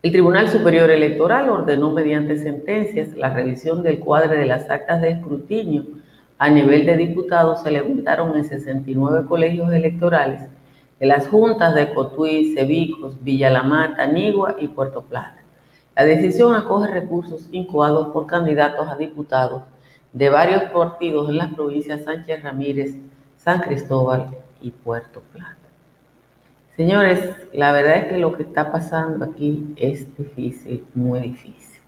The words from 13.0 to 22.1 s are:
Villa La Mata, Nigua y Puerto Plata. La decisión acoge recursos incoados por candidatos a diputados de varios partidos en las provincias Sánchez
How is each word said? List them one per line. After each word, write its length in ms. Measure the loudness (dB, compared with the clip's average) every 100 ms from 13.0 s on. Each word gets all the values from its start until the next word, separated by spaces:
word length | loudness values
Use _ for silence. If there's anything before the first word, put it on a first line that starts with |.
| -12 -10
Villa 280 | -4 2 4
La 120 | 2
Mata, 440 | 2 2 0 -2 -2
Nigua 500 | 0 0 0 -2 -4
y 100 | -8
Puerto 340 | -6 -6 -6
Plata. 340 | -10 -10 -12 -18 _ _ _ _ _ 2
La 80 | 4
decisión 480 | 4 2 4 4
acoge 320 | 4 0 -2 0
recursos 600 | -4 -4 -6 -6 -14 -10
incoados 560 | -10 -6 0 2 2 0
por 180 | -6 -4
candidatos 640 | -2 0 2 0 0 -8
a 80 | -6
diputados 680 | -10 -10 -4 -2 -2 -4 -14 _ _ _ _
de 160 | 0 2
varios 320 | 4 4 2
partidos 640 | 0 -2 -2 -2 -4 -2 -2
en 80 | -2
las 160 | -4
provincias 520 | -4 -4 -4 -6 -10
Sánchez 380 | -8